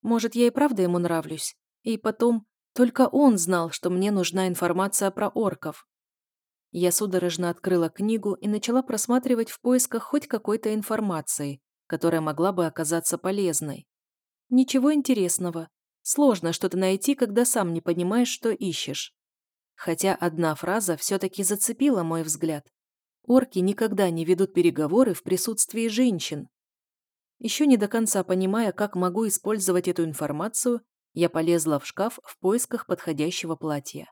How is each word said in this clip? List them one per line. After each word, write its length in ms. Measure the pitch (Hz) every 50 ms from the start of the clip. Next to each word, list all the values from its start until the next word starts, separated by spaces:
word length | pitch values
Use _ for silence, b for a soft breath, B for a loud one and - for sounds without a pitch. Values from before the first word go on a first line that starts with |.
Может, 320 | - 220 233 233 220 226 -
я 120 | 233 240
и 40 | 240
правда 320 | 240 277 285 294 247 196
ему 160 | 180 175 175 175
нравлюсь? 580 | 175 170 170 165 160 156 160 151 - - - _ _ _ _ _
И 140 | _ 226 226
потом, 500 | 214 - 220 214 _ 233 240 233 226 - _ _ _ _ _ _
только 340 | - 247 240 - - 262 -
он 300 | - 269 294 269 220 185
знал, 320 | 165 175 185 175 165 165
что 180 | - - - 180
мне 220 | 180 180 190 208
нужна 360 | 208 190 175 170 170 190 185
информация 640 | 185 175 - 180 175 170 185 190 196 - - 208 196
про 180 | 190 - 208 196
орков. 600 | - 226 226 190 - - - 156 - - _ _ _ _ _ _ _ _ _ _ _ _ _ _ _ _ _ _
Я 200 | - 170 180 180
судорожно 560 | 170 - 214 196 180 180 170 175 165 175 180 175
открыла 400 | 170 - - 185 180 170 165 160
книгу 460 | _ - 202 214 226 220 202 202 185
и 120 | - -
начала 360 | 208 208 208 208 - 240 262
просматривать 680 | 262 262 240 208 - - 240 254 254 262 247 226 226 -
в 100 | - -
поисках 400 | - 247 254 254 247 - - 226
хоть 240 | - - - 294 -
какой-то 480 | - - 214 - - 208 220 - 214 214
информации, 880 | 220 202 - 214 226 214 196 175 156 147 - - - 147 143 139 - _ _ _ _ _
которая 340 | _ - 160 - 170 165 160
могла 320 | 160 156 147 151 170 196
бы 140 | 190 180 170
оказаться 500 | 160 - - 160 151 170 165 160 - 175
полезной. 680 | 165 - 185 196 202 196 175 156 - 156 147 135 - - _ _ _ _ _ _ _ _ _ _ _ _ _
Ничего 420 | 247 254 262 254 - 269 247 294
интересного. 760 | 311 294 269 - 247 208 185 175 - - 180 175 165 165 165 - _ _ _ _ _ _
Сложно 500 | _ - - 285 294 269 220 170 165 165
что-то 240 | 165 - - 180 -
найти, 380 | 185 190 185 190 196 - - 285
когда 320 | - 254 208 202 233 247
сам 260 | - - 233 190 170
не 80 | 170 165
понимаешь, 480 | - - 170 170 175 180 214 240 240 240
что 220 | - - - 226
ищешь. 640 | 220 - - 185 151 - - - 143 - - - _ _ _ _ _ _ _ _ _ _ _ _ _
Хотя 400 | - - 180 165 - - 190 185
одна 400 | - 175 175 160 160 170 160 156
фраза 420 | - - 165 190 233 202 190 165
всё-таки 460 | 151 - - 196 190 202 190 - -
зацепила 600 | 196 - 208 202 - - 240 - 269 294 254 190
мой 200 | 165 165 165 165
взгляд. 440 | 160 156 151 147 170 160 156 147 _ _ _ _ _ _ _ _ _ _ _ _
Орки 360 | _ - 240 262 254 254 - 185
никогда 500 | 180 196 196 - 226 208 202 196 196 180
не 140 | 165 165 165
ведут 280 | 165 185 170 196 190
переговоры 640 | 190 180 175 170 - 147 151 147 175 240 262 233 170
в 80 | -
присутствии 680 | _ - 185 180 - 233 226 - - - - 226 226 226
женщин. 600 | 208 226 262 247 196 165 - - 156 147 - _ _ _ _ _ _ _ _ _ _ _ _ _ _ _ _ _ _ _
Ещё 280 | - 226 - - 302
не 100 | 285 254
до 120 | 202 208 202
конца 360 | - 226 226 208 - 202 185
понимая, 480 | - 185 190 190 190 202 226 226 202
как 240 | - - 208 202 -
могу 300 | 180 180 180 175 220 226 208
использовать 600 | - - - 196 220 214 185 190 180 180 175 185
эту 160 | 175 - 165
информацию, 760 | 160 147 - 156 143 143 151 175 226 - - - 247 240 233 _ _ _ _ _ _
я 160 | _ 165 170 170
полезла 500 | - 165 160 170 170 170 151 160 151 139
в 80 | -
шкаф 320 | - - - 196 233 - - _
в 140 | - - _
поисках 480 | - 185 208 247 - _ - 233 -
подходящего 720 | - - - - 170 156 143 151 170 170 - - 160 160
платья. 540 | - - 156 147 143 139 - - 147 - -